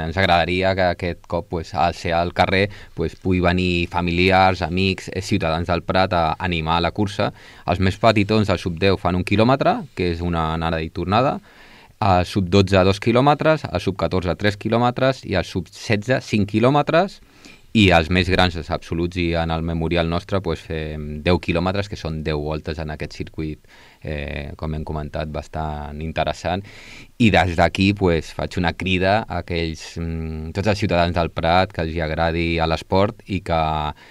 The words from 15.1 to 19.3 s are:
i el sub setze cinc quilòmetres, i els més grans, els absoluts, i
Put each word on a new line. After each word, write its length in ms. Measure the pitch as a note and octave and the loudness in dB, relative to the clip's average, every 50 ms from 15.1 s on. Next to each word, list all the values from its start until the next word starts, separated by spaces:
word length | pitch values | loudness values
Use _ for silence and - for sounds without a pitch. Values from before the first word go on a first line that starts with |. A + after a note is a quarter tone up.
| B2+ - - - | -2 -2 -6 -4
i 80 | F#2+ | -2
el 80 | F2+ E2 | -2 -2
sub 240 | - - F#2+ E2 - | -2 -4 -6 -6 -8
setze 540 | - - - - A2 G2+ G#2 B2 C3 - - | -14 -14 -4 -2 -2 -2 0 0 -2 -2 -2
cinc 240 | - - G#2 G2 G#2 G#2+ | -2 0 0 0 0 2
quilòmetres, 640 | G#2+ A2+ C3 D3 D3 C#3+ - D#3 E3+ F#3+ F#3+ - - - _ _ - - - - - - - | 2 2 4 4 2 0 2 2 2 2 0 -4 -16 -20 _ _ -20 -20 -20 -20 -20 -14 0
i 140 | - A2 G2+ F2+ E2+ | 4 6 6 8 8
els 140 | E2+ D#2+ D#2 | 6 4 4
més 160 | F2+ F#2 F2 F#2 | 2 2 2 2
grans, 240 | F2+ - F2+ F2+ E2 E2 | 2 2 2 2 0 -4
els 80 | D2+ - | -6 -4
absoluts, 480 | D#2+ - - - F2 E2 F2 E2+ F2+ | -6 -6 -4 -6 -4 -2 -2 -2 -2
i 140 | F#2 E2+ E2 | -2 -2 0